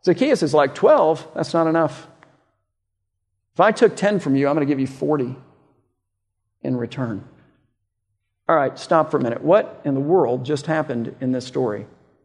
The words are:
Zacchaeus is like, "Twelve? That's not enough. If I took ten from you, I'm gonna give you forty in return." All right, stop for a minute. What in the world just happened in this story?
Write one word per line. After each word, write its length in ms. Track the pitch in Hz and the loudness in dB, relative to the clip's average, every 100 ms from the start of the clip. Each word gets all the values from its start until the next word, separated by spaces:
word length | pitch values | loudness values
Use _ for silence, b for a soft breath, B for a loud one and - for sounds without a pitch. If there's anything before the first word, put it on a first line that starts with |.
Zacchaeus 380 | - 175 269 247 | 0 2 2 2
is 100 | 160 | 2
like, 220 | 147 139 | 2 2
"Twelve? 520 | 139 220 302 160 160 - | 2 4 6 4 0 -6
That's 200 | - 160 | -8 -4
not 120 | 170 165 | 0 2
enough. 420 | 160 156 - - _ _ _ _ _ _ _ _ _ _ _ _ _ _ | 2 0 -4 -20 _ _ _ _ _ _ _ _ _ _ _ _ _ _
If 60 | - | 2
I 100 | 196 | 2
took 260 | 214 220 151 | 4 2 2
ten 220 | 196 208 | 0 0
from 180 | 151 135 | 0 0
you, 120 | 143 | 2
I'm 60 | |
gonna 120 | 151 139 | 0 0
give 140 | 139 | -2
you 60 | 131 | -4
forty 480 | 135 143 151 123 131 - _ _ _ _ _ _ _ _ _ _ _ | -4 -2 -2 -2 -8 -18 _ _ _ _ _ _ _ _ _ _ _
in 140 | - 127 | -6 -6
return." 480 | 117 - 120 104 131 _ _ _ _ _ _ _ _ _ _ _ - | -6 -6 -6 -6 -12 _ _ _ _ _ _ _ _ _ _ _ 0
All 60 | 160 | 0
right, 220 | 131 - | 0 -6
stop 320 | - 165 151 | -2 0 2
for 60 | 143 | -2
a 60 | |
minute. 200 | 120 117 | -2 -4
What 380 | 143 196 - - | 2 2 2 -8
in 120 | 147 | -4
the 60 | 135 | -4
world 440 | 143 185 127 127 | 0 2 2 -2
just 220 | 131 147 160 | -4 -6 -2
happened 480 | 160 151 120 117 - | -4 -2 -4 -6 -6
in 100 | 131 | -4
this 140 | 127 123 | -4 -6
story? 400 | 139 127 104 107 _ _ _ | -4 -4 -4 -10 _ _ _